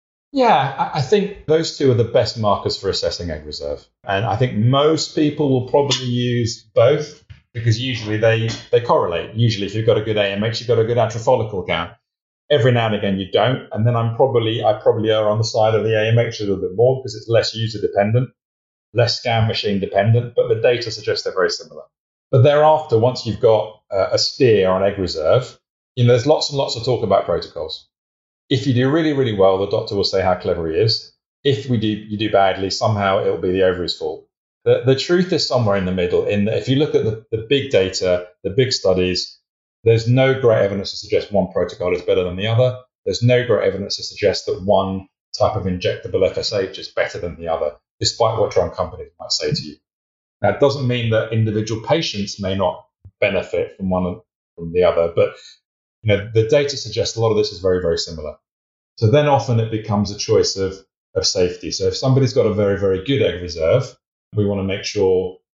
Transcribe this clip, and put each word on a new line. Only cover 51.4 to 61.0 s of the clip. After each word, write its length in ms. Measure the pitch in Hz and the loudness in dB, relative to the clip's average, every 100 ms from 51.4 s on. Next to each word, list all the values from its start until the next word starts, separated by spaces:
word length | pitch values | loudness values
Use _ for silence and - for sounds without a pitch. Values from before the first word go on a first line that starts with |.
| 110 107 107 110 | 0 0 -4 -4
patients 580 | - 156 156 101 101 - | -2 -2 -2 -6 -8 -6
may 160 | 98 98 | -4 -2
not 300 | 90 - - _ - - | -2 -4 -12 _ -18 -4
benefit 560 | 104 95 - 87 95 - | -2 0 -2 -4 -6 -6
from 140 | 95 | -4
one 160 | 92 90 | -2 -2
and 160 | - - _ _ - | -6 -14 _ _ -16
from 160 | 85 | -6
the 120 | 87 | 0
other, 280 | - 87 85 - | 2 2 0 0
but, 200 | - - - - _ _ _ _ | -2 -2 -20 -20 _ _ _ _
you 60 | 110 | -2
know, 200 | 101 107 | -2 0
the 140 | 110 113 | 0 2
data 300 | 147 139 - | 2 0 -4
suggests 380 | 110 113 95 113 | -8 -6 -4 -2
a 60 | |
lot 100 | 113 | 0
of 60 | 104 | 0
this 140 | 104 | -2
is 80 | 92 | -2
very, 220 | 92 92 | -2 0
very 160 | 85 82 | 0 -2
similar. 380 | - 80 76 - _ _ _ _ _ - | -4 -10 -12 -14 _ _ _ _ _ -2
So 120 | 110 | 2
then 180 | 147 147 | 4 4
often 320 | 131 110 117 | 2 2 -2
it 120 | 110 | 0
becomes 400 | 110 - 104 98 | -4 -2 -2 -2
a 60 | 104 | -4
choice 380 | - 104 90 98 | 0 2 2 -2
of, 200 | 95 - _ _ | -4 -6 _ _